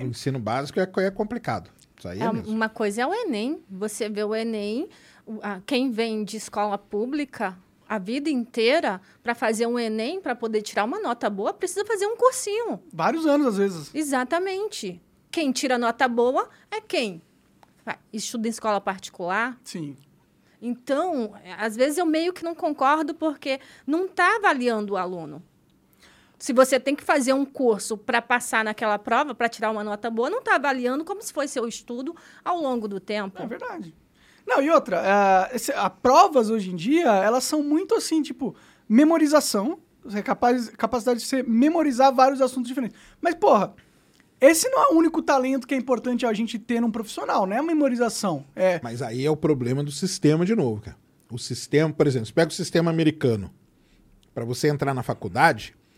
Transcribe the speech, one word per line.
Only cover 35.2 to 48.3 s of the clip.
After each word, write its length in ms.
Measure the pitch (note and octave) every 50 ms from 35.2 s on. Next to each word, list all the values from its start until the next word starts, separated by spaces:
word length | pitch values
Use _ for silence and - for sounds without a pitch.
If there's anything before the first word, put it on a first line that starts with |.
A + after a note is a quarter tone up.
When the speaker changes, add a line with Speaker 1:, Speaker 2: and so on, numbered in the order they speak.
| G3+ G3 F#3+ F#3 F#3+ -
Speaker 3:
é, 20 | B3+
esse, 160 | A3+ - -
a 180 | - G3+ G3+ F#3+
provas 600 | - _ - B3 C4+ E4 G4 F#4 D4+ B3+ A3 G#3
hoje 200 | A3+ A3 F#3+ F#3
em 20 | F3+
dia, 320 | E3 E3 A#3+ D#4 F4 E4+ A#3+
elas 360 | G3+ F#3+ F#3+ G#3+ A#3+ C4 -
são 180 | - D4+ D4+
muito 320 | D4 C#4+ D4+ E4+ F#4+ - A4+
assim, 260 | G#4 - - D#4+ D#4
tipo, 360 | C4+ - C4+ - C#4 F#3 - - - - _ _ _ -
memorização, 880 | G#3+ B3+ D4+ D#4 E4 D#4+ D#4 C#4+ D4+ D4 C#4+ - - G3+ G3 C#4+ F#4 - _ _ _ _
você 160 | - B3 G3+ G#3
é 40 |
capaz, 480 | - - G3 - B3 B3 B3+ B3+ A3+ -
capacidade 500 | - - - G3+ B3+ B3 G3 B3 B3 A3+
de 60 | -
você 160 | - C4+ C4
memorizar 720 | B3 A#3 A3 A#3 C#4 D#4 E4+ E4 D#4 D4 A#3+ A#3 C4 C#4
vários 280 | B3+ C4 C4 C#4 C#4+ C4
assuntos 260 | C4 B3+ - C4 A#3+ A#3+
diferentes. 300 | C4 C#4+ A#3+ - - - - - - _
Mas, 140 | - F4 E4
porra, 400 | E4 G#4 F4+ B3+ G3+ F3+ - - - _ _ _ _ _ _ _ _ _ _ _ -
esse 280 | B3+ D4+ E4 E4 - B4+
não 120 | C5 -
é 120 | C#5+ C#5 D#4+
o 20 |
único 240 | E4 E4 D#4+ E4 E4
talento 460 | D#4+ D#4+ C#4+ C4+ B3+ C4 C4+ C4 A#3 -
que 60 | C#4
é 20 |
importante 480 | C4 A#3+ C4+ B3 G#3+ A3 B3 B3 A#3 B3+
a 60 | A#3
gente 260 | G#3+ G3 A#3 G#3+ - G3+
ter 220 | - - A#3 A#3
num 100 | A#3+ A3+
profissional, 560 | - A3+ A3 - - - - - - B3 G3
não 80 | F#3 G#3
é 40 | B3
a 40 |
memorização, 840 | D4+ E4+ E4 D4+ C#4+ C4 B3 A#3 A#3+ A3 - - A3 F#3+